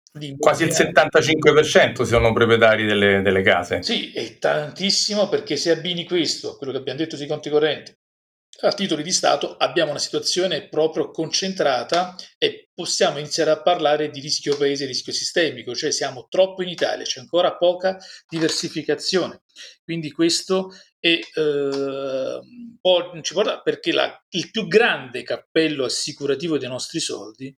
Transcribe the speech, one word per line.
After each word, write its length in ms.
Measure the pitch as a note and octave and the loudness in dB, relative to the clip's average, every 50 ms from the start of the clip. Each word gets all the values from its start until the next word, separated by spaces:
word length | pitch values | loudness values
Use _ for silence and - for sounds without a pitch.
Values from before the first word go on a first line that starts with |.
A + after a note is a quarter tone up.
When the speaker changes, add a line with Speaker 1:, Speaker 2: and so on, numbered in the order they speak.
| _ _ | _ _
Speaker 1:
di 220 | _ D3+ D3+ C#3 C#3 | _ -12 -12 -12 -6
Speaker 2:
Quasi 280 | C#3+ D3 D3+ C#3+ - E3 | 2 4 4 4 4 0
il 40 | D3+ | 0
Speaker 1:
immobiliare. 60 | - | 2
Speaker 2:
settantacinque 800 | - D#3+ - - E3+ D#3 C#3 - D#3 B2 D3 D#3+ D3+ D3 D3 C#3+ | 2 0 4 4 4 4 6 4 4 4 4 2 4 4 6 6
per 100 | D3+ D3+ | 6 4
cento 400 | - - F#3 D3 A2+ - - A#2+ | 6 6 6 6 6 2 -2 0
sono 280 | G2 A#2 A#2 A2+ A2+ | 2 4 4 4 4
proprietari 520 | A2 A#2 A#2 G#2+ A#2 A2 A2+ A2 A2 A2 A2 | 4 4 6 6 6 6 8 6 6 4 2
delle, 380 | G#2+ G#2 G#2 G2+ G2+ G2 G2 | 2 4 4 6 6 4 4
delle 200 | F#2+ G2 F#2+ F#2+ | 4 4 2 4
case. 400 | F#2+ G#2 F#2 F2 F2 - F#2 F2 | 4 4 4 4 2 0 -2 -2
Speaker 1:
Sì, 300 | - - A#2 - - - | -2 -2 -2 -4 -4 -6
è 260 | - - A#2 - - _ | -6 -8 -8 -8 -6 _
tantissimo, 920 | - D3 D3 D3+ D3+ C#3+ - - F#3 G3+ G3 - - - G#3 G#3 F#3+ F#3+ | -2 0 0 0 -4 -6 -6 -4 -2 0 0 0 0 0 0 0 0 0
perché 280 | D#3+ C#3+ - - D3+ | 0 -2 -2 -4 -4
se 140 | - - E3+ | -2 2 2
abbini 340 | D#3+ D#3 D#3 F3+ F3 E3+ E3 | 2 2 0 -4 -6 -6 -4
questo 460 | - F3 F3 D3 B2+ - - - G#2+ | -2 -2 0 0 0 -4 -6 -8 -10
a 60 | - | -10
quello 160 | - C#3 C3 | -8 -10 -8
che 60 | B2 C3+ | -8 -6
abbiamo 200 | C3 C3 B2+ C#3+ | -6 -8 -6 -6
detto 180 | D#3+ D#3 D#3 | -6 -6 -6
sui 120 | C#3 D3 C#3+ | -10 -6 -6
conti 200 | D3+ C#3 - D3 | -8 -6 -4 0
correnti, 480 | D3 D3+ D3+ D3+ C3 A#2 - - _ _ _ _ _ _ _ _ _ _ _ _ - - | 2 2 2 2 0 -4 -8 -16 _ _ _ _ _ _ _ _ _ _ _ _ -10 -2
a 120 | - F#3+ | 0 0
titoli 300 | - - G3 F#3 D#3 D3+ | 0 0 -2 -2 -2 -2
di 100 | D3+ F#3 | -2 -2
Stato, 440 | - - - C3+ C#3 C#3 - - - | -2 2 2 2 2 2 -2 -6 -2
abbiamo 340 | - C#3 C3 C#3 E3 D#3+ D3 | -2 -2 0 2 0 0 0
una 100 | C#3+ - | -2 -6
situazione 680 | - - - D3+ D3+ - - F3+ F3+ F#3 D#3+ C3+ - - | -6 -4 -4 -4 -2 -2 0 0 0 0 -2 -4 -6 -4
proprio 420 | - D#3 D#3 D#3 D#3 D#3+ C#3+ - | 0 0 0 0 0 -2 -4 -4
concentrata 1040 | - - D#3+ D3+ - - F#3+ F#3+ F#3+ - D3+ C#3+ B2+ A#2+ A#2+ - E3+ F3 F#3 F#3 - - - - _ _ | -4 -6 -4 -2 -2 -2 -2 -4 -2 0 0 0 0 0 -2 0 0 0 0 -2 -8 -14 -20 -20 _ _
e 320 | - C#3+ - - - _ _ | -2 -2 -2 -6 -16 _ _
possiamo 440 | - E3+ - - - G3 E3+ D3 C#3+ | -10 -6 -6 0 2 2 0 0 -4
iniziare 320 | D3+ C#3 - E3 D3+ D#3 | -8 -6 -2 0 2 2
a 100 | D#3 D#3 | 2 2
parlare 480 | - F#3 F3 E3 D3+ C#3+ D3+ D3+ D3+ D3 | 2 2 2 4 2 2 2 2 0 -4
di 80 | - C#3 | -6 -10
rischio 380 | C3+ D3+ - - - C#3+ C#3+ | -6 -6 -6 -4 -2 -2 0
paese, 300 | C#3+ C#3+ C#3+ C#3+ C#3 C#3+ | 0 0 0 0 -2 -4
rischio 260 | B2+ B2+ - - - | -6 -6 -8 -8 -6
sistemico, 600 | A2+ - - - - F3+ E3 C#3 B2 A#2+ - B2 A#2+ | -6 -6 -6 -2 0 0 0 0 -2 -6 -10 -8 -6
cioè 160 | - D#3 C#3+ | -4 -4 -2
siamo 360 | - - D3 C3+ C3 C3 - _ | -2 -2 -4 -6 -6 -10 -12 _
troppo 320 | - F3+ F#3+ F#3+ F#3+ F#3+ | 2 2 2 2 0 -6
in 80 | F#3 F3+ | -6 -6
Italia, 340 | E3 - C#3 - - - - | -2 -2 -2 -2 -2 -4 -6
c'è 160 | - - B2+ | -8 -8 -8
ancora 340 | B2 - - F3 F3+ E3 - | -8 -2 0 2 2 2 2
poca 420 | - F3 F3+ F3+ F3+ F#3+ F#3 F#3+ - - - - - _ | 2 2 2 2 2 -2 -2 -4 -4 -12 -20 -20 -20 _
diversificazione. 1160 | _ E3 D#3+ E3 D#3 - - F3 D#3 - E3 C#3 - D3 D3 - - - F3 D3+ G2+ - - _ _ _ - - - - _ _ | _ -4 -2 0 0 0 -4 -6 -6 -8 -6 -4 -2 -4 -2 -2 -2 -2 -2 -2 -2 -8 -16 _ _ _ -20 -20 -20 -20 _ _
Quindi 260 | - E3 E3 D#3 C#3+ | -8 -8 -6 -6 -8
questo 640 | - - E3 E3+ E3 - - - F#3+ F#3+ F#3+ F#3+ - - _ _ _ _ | -2 0 2 2 2 0 -2 -2 -2 -2 -2 -4 -12 -20 _ _ _ _
è, 200 | - E3+ E3 E3 - - - | 0 0 0 0 -2 -6 -4
eh, 60 | D#3+ | 0
un 1400 | D#3 D3+ C#3+ C#3+ C#3 C#3 C#3 C#3 C#3 C#3 C3+ C#3 C#3 C3+ C3+ C3 C3 A#2+ B2+ B2+ B2+ - - - - - - _ | 0 0 0 0 -2 -2 -2 -2 -4 -4 -4 -6 -6 -4 -4 -4 -4 -6 -6 -10 -12 -16 -18 -18 -18 -18 -16 _
po' 320 | - F#3 F#3 F3 F3 F3 F3 D#3+ | 2 4 4 4 2 -4 -10 -10
ci 140 | C#3 - D3+ | -10 -4 -2
porta, 260 | F3+ A3 - - - | 0 0 0 -2 -2
perché 320 | - D#3+ D3 - - E3+ | -2 -2 -4 -2 -2 0
la, 320 | D#3 C#3 B2+ - - - _ _ | 0 2 0 0 -4 -12 _ _
il 200 | - E3+ - - | -6 -6 -6 -4
più 160 | - A3 F#3+ | -6 -6 -2
grande 560 | E3 F3+ G#3+ A#3+ G#3+ E3+ C#3+ C3 B2+ A#2+ B2 | 2 4 4 4 4 0 -4 -6 -10 -10 -10
cappello 640 | A2+ - B2 - - _ _ D#3+ D#3+ D#3 D3 C3+ B2+ | -6 -6 -8 -8 -8 _ _ 0 2 2 0 -2 -4
assicurativo 720 | A2+ - - - D#3+ - - C#3+ C#3 C3+ C3+ E3+ E3 D#3 | -4 -4 -4 -6 -8 -8 -6 -4 -2 -2 -2 -2 -2 -2
dei 120 | C3+ B2 B2 | -2 -4 -6
nostri 300 | C3 B2 - - - D#3+ | -8 -8 -10 -8 -6 -6
soldi 560 | - - - G2+ G2+ G#2+ A2+ _ C3+ C3+ - | -6 -6 -8 -10 -10 -16 -14 _ -16 -16 -16